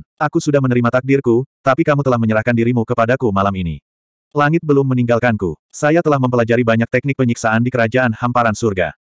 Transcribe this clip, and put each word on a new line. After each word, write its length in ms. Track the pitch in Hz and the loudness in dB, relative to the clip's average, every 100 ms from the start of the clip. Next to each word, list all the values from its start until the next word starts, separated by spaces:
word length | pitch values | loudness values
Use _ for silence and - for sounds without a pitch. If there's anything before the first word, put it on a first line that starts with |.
| - - | -12 -6
"Aku 240 | 151 165 | -4 -2
sudah 240 | 151 143 | 0 0
menerima 240 | 131 123 120 | 2 0 0
takdirku, 560 | 127 131 139 120 117 135 _ | 0 0 0 2 0 -2 _
tapi 240 | 135 131 | -2 0
kamu 180 | 160 143 | 0 0
telah 140 | 139 120 | 0 0
menyerahkan 400 | 110 110 120 117 | 2 0 0 0
dirimu 260 | 117 123 110 | 0 0 -2
kepadaku 400 | 117 113 127 127 | 0 0 0 0
malam 220 | 98 98 95 | 0 0 0
ini. 240 | 87 73 _ _ _ _ _ | -4 -8 _ _ _ _ _
Langit 320 | 147 147 165 | 0 2 0
belum 240 | 156 139 135 | 2 2 2
meninggalkanku. 680 | 123 120 117 123 107 90 76 _ | 0 0 0 0 -2 -4 -8 _
Saya 320 | - 147 165 | -4 0 2
telah 160 | 156 143 | 2 0
mempelajari 480 | 127 123 113 120 | 0 0 0 0
banyak 240 | 117 113 117 | 2 0 0
teknik 320 | 127 135 139 | -2 -2 -2
penyiksaan 400 | 123 117 113 113 | -2 0 0 0
di 100 | 123 | 0
kerajaan 460 | 123 113 127 127 107 | 0 0 0 -2 -2
hamparan 400 | 123 123 117 104 | -2 0 0 0
surga. 400 | 113 95 80 - _ | -2 -2 -6 -8 _